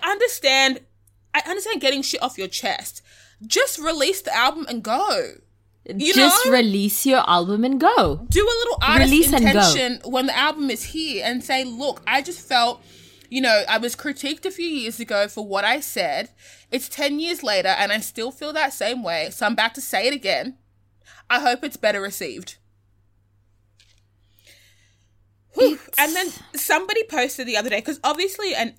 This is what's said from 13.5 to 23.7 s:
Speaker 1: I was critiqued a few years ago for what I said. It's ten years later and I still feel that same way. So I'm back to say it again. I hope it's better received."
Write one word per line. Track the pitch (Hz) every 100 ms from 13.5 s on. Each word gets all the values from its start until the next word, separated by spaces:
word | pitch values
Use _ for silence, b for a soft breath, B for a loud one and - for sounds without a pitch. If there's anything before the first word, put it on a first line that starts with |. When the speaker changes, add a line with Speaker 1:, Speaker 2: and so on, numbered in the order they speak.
| 214 -
Speaker 1:
I | 220
was | 240 -
critiqued | 294 277 277 311 381
a |
few | 370 339
years | 294 226 233
ago | 233 208 208
for | - 208
what | 196 202
I | 277
said. | - 220 170 147 220 _ b b b
It's | 262 -
ten | - 285 294
years | 339 349
later | 240 196 185
and | - 202
I | 214
still | 214 - 233
feel | - 302
that | 311 285
same | - 208 254
way. | 190 165 156
So | - 208
I'm | 220
back | 226
to | 269
say | - 196 233
it |
again. | 285 190 147 202 254 _ _ _ _ b b b
I | 247
hope | 285 254
it's | 294 -
better | 214 202
received." | 196 - 165 110 185 - _ _ _ _ _ _ _ _ _ _ _